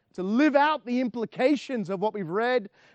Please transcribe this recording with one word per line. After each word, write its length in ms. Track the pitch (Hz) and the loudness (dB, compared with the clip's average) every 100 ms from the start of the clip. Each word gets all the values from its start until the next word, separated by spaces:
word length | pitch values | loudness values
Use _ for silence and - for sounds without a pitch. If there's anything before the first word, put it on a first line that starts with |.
| _ | _
to 100 | - | -8
live 320 | 185 233 302 277 | -2 2 4 4
out 280 | 294 302 | 4 0
the 160 | 233 247 | -2 -2
implications 880 | 254 240 220 - 254 277 - 247 170 | -2 -4 -8 0 2 2 -2 -6 -4
of 100 | 190 | -2
what 120 | 214 | -2
we've 160 | 214 160 | -4 -4
read 400 | 196 240 254 196 - _ | -2 0 0 -2 -12 _